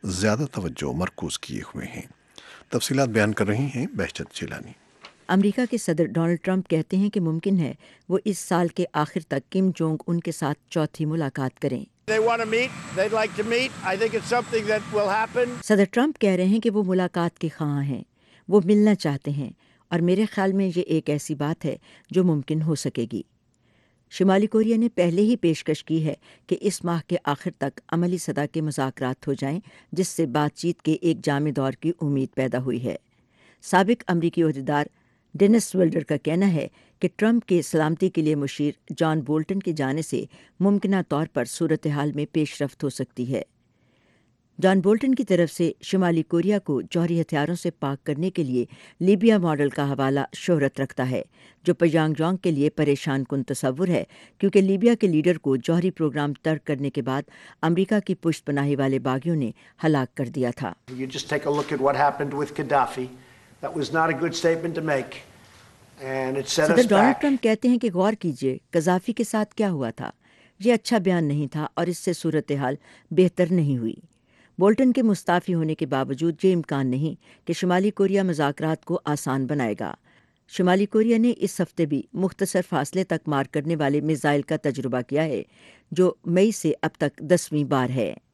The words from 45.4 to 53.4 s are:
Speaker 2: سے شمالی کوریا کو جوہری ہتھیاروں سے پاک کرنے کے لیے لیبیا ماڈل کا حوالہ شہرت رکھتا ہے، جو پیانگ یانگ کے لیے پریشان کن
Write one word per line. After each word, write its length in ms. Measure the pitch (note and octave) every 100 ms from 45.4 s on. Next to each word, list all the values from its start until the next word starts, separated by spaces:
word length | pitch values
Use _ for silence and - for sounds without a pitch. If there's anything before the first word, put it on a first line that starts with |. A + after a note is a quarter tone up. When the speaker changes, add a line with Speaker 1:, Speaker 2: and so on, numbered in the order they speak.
| E3+
Speaker 2:
سے 200 | - E3+ -
شمالی 420 | - F#3+ F3+ E3+
کوریا 360 | D#3 E3+ F3+ G#3
کو 220 | - C#3
جوہری 400 | - E3+ E3+ E3+
ہتھیاروں 340 | D#3+ D#3 D3
سے 160 | F3 E3+
پاک 360 | - C#3 C#3 -
کرنے 240 | C#3+ F3+
کے 120 | F#3
لیے 220 | D3 B2+ A#2+ - - _
لیبیا 380 | F3 G3+ A3+ G#3+
ماڈل 300 | F3 D3 C#3+
کا 240 | - C#3+
حوالہ 280 | C#3 C3+ C#3 C#3
شہرت 460 | - - E3+ C#3 -
رکھتا 300 | C3+ - B2+
ہے، 120 | B2+ - _ - _
جو 120 | -
پیانگ 400 | - E3+ D#3+ D#3 D3+
یانگ 180 | D#3+ F#3
کے 140 | F#3
لیے 200 | D3+ C#3+
پریشان 540 | - D3 C#3+ - C3+
کن 180 | B2+ C#3